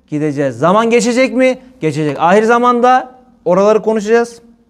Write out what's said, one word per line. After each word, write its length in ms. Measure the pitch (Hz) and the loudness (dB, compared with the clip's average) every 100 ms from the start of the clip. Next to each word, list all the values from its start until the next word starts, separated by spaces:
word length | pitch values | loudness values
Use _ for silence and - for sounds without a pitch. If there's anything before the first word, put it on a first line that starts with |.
| - | -10
Gideceğiz. 520 | 151 151 139 139 117 | -6 -4 -2 -4 -2
Zaman 320 | 160 208 226 | 0 0 2
geçecek 440 | 233 220 240 262 | 0 0 0 0
mi? 240 | 262 254 254 - - | 0 0 -2 -12 -8
Geçecek. 360 | 156 143 151 - | -6 -4 -4 -2
Ahir 220 | 165 208 | 2 2
zamanda 720 | 220 240 247 240 247 254 - - _ _ | 2 2 2 2 2 2 -2 -18 _ _
oraları 380 | 165 180 208 220 | -2 0 2 0
konuşacağız. 600 | 208 220 202 233 233 - - _ | 0 -4 0 -2 -2 -10 -20 _